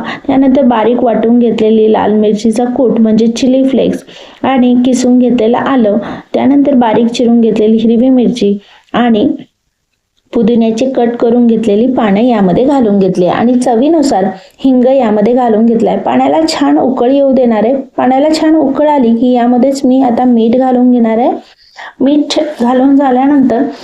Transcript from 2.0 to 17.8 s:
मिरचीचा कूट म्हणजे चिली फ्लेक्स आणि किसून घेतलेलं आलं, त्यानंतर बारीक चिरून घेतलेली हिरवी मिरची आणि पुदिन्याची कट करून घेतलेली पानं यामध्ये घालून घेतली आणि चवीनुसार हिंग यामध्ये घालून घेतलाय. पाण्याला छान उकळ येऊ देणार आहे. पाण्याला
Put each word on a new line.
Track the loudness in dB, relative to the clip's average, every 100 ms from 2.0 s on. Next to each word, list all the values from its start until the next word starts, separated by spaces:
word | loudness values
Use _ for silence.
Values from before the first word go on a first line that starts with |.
| 0
मिरचीचा | 0 0 0 -2 -2 -2
कूट | 0 0 2
म्हणजे | 0 2 0
चिली | 0 0 0
फ्लेक्स | 0 0 -2 -4 -10 -20 -20 -8
आणि | -4 0 2 2 0
किसून | 0 2 2
घेतलेलं | 2 0 0 0
आलं, | 0 0 0 -2 -4 -14 -8
त्यानंतर | -2 0 2 2
बारीक | 2 2 0 0
चिरून | 0 0 2
घेतलेली | 2 0 0 2
हिरवी | 2 2 2
मिरची | 2 0 0 -2 -2 -8 -20 _
आणि | -2 0 0 0 -4 -12 _ _ _ _ _ _ _ _
पुदिन्याची | -2 0 0 0 -2 -4
कट | -2 -4
करून | -2 0 2 2
घेतलेली | 0 0 0 0
पानं | 0 0 0
यामध्ये | 0 0 0 0
घालून | 0 0 0 0
घेतली | 0 0 -2
आणि | 0 0 0
चवीनुसार | 0 0 0 0 0 -2 -2 -6 -18 _
हिंग | 0 2 2
यामध्ये | 2 0 0 0
घालून | 0 0 0 0
घेतलाय. | 0 -2 -2
पाण्याला | -2 -2 0 0 -2
छान | -2 0 0
उकळ | 0 0 0
येऊ | 2 2
देणार | 0 0 0 -2
आहे. |
पाण्याला | -2